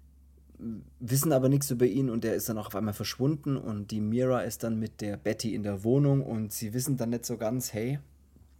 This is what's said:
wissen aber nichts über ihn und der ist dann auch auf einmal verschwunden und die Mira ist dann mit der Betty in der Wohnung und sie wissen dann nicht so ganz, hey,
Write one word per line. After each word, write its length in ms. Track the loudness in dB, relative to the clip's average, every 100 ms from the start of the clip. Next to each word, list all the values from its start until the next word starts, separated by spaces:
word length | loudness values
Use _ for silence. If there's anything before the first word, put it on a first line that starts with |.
| -20 -20 -20 -20 -20 -14 -12 -12 -14 -14
wissen 320 | -2 0 4
aber 160 | 4 6
nichts 220 | 4 2
über 160 | 4 4
ihn 240 | 4 0
und 120 | 0
der 100 | 0
ist 140 | 0 -2
dann 100 | -4
auch 80 | -4
auf 80 | -2
einmal 180 | -2
verschwunden 600 | -2 -6 0 0 2 -2 -2
und 340 | -2 -6 -4
die 100 | -2
Mira 420 | 0 2 2 2
ist 200 | 0 -4
dann 160 | -4 -2
mit 220 | -4 -6
der 160 | -6 -4
Betty 380 | -4 -2 -2
in 80 | -2
der 180 | -2 -2
Wohnung 400 | 2 4 6 4
und 300 | 2 -4 -4
sie 200 | -6 -4
wissen 220 | -4 -2 -2
dann 140 | -2
nicht 160 | -2 -4
so 100 | -4
ganz, 360 | -2 -2 -4
hey, 260 | -4 -2 -4 -8 _ _ -20 -20